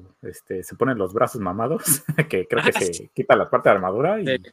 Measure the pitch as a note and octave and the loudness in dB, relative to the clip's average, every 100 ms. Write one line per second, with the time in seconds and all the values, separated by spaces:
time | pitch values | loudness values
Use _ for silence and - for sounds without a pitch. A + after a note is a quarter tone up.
0 | F#2 _ F#2+ - - F#2+ F2+ - B2+ A#2+ | -20 _ -16 -16 -10 -10 -10 -4 -2 0
1 | F#2 G2+ A#2+ A#2 F#2 F#2+ A#2+ D#3+ - C#3+ | -2 0 -2 -2 -6 -4 -2 -2 -2 -2
2 | - D3+ D3+ F#2+ F2+ A#2 - G#3+ G2 E2+ | -2 -2 0 0 0 0 2 0 -2 -4
3 | - - - A#2 F#2 B2 C3 G2+ F#2 G#2 | -10 -6 4 4 4 2 4 4 2 -2
4 | D#3 G#3+ E3 B2+ - | 0 0 -2 -4 -6